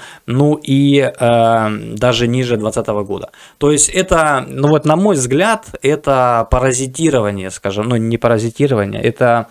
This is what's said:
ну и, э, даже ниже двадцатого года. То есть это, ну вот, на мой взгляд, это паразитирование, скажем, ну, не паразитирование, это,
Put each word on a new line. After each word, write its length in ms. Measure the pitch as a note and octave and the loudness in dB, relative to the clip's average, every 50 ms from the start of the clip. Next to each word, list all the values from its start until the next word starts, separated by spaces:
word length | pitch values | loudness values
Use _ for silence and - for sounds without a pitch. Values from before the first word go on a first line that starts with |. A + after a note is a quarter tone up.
| - - - - _ | -6 -20 -20 -14 _
ну 340 | - A#2+ C3 C#3+ D3 D3+ D3+ | -4 0 2 2 2 0 0
и, 380 | - - C3+ C3+ C#3+ C#3 C#3 C#3 | -2 0 0 2 4 4 4 2
э, 680 | C3+ A#2 - - B2 A#2 A#2 A#2 A2+ A2+ A#2 A2+ A2 G#2+ G#2+ G#2+ G#2+ A2 A2 | 2 0 -2 0 0 2 2 4 4 4 2 2 0 -2 -4 -6 -8 -10 -6
даже 300 | - B2 B2 A#2+ A#2 A#2+ | -2 0 0 2 2 0
ниже 300 | A#2 B2 B2+ B2+ A#2+ A#2+ | 0 0 -2 -2 -2 -2
двадцатого 480 | G#2+ G#2+ A2 - A2+ G#2 - G#2+ G#2 G2+ | -2 -2 -4 -4 -4 -4 -4 -4 -4 -4
года. 280 | F#2+ G2 F#2+ - - - - - - _ - | -6 -6 -8 -10 -12 -16 -20 -20 -20 _ -2
То 120 | C#3+ C#3+ | 0 2
есть 200 | D3+ C#3 - - | 2 2 0 0
это, 560 | - F#3 F#3 F#3 F3+ E3 D#3 D3+ C#3+ C3 C3 C3+ | 0 -2 0 2 2 2 2 2 0 -2 -4 -6
ну 200 | C3 C3 C#3 D3 | -4 -2 0 2
вот, 180 | D#3 D3+ D3+ | 2 2 2
на 100 | D#3 D#3 | 2 2
мой 200 | F3 G3 G#3+ F#3+ | 2 2 2 0
взгляд, 500 | C#3 B2 B2 C3 D3 F#3 A3+ A3 - - - - - | 0 0 0 0 0 0 0 -2 -2 -6 -10 -10 -4
это 640 | - C3+ D3+ D3+ D3+ C#3+ C3+ C3 B2+ B2 A#2+ A#2 A2+ - | -2 -2 -2 0 0 0 2 2 2 2 2 0 0 0
паразитирование, 1000 | C3 B2+ B2+ C3+ B2 B2+ C3+ C3 C3 C#3+ E3 D#3 C#3 B2 G#2+ G#2 G2+ G2 F#2 F#2+ | 0 0 2 0 0 -2 -4 -6 -4 -2 0 2 2 2 0 0 -2 -4 -8 -10
скажем, 360 | F#2 - - G2 G2 G#2 G#2+ | -10 -8 -8 -6 -4 -4 -2
ну, 100 | A#2+ B2 | -2 -2
не 200 | A2+ A2 A2+ A#2 | -2 0 -2 -2
паразитирование, 840 | A2+ - A#2 A#2 G#2+ A2+ A#2 - - C#3+ C#3 C3 G#2+ G2+ G2 G#2 G#2 | 0 0 0 0 0 -2 -2 -2 -2 0 0 2 0 -2 -2 -4 -4
это, 440 | - A#2+ A2+ - B2+ A#2+ A#2 A#2 A2 - | -4 -4 -2 0 2 2 2 0 -2 -6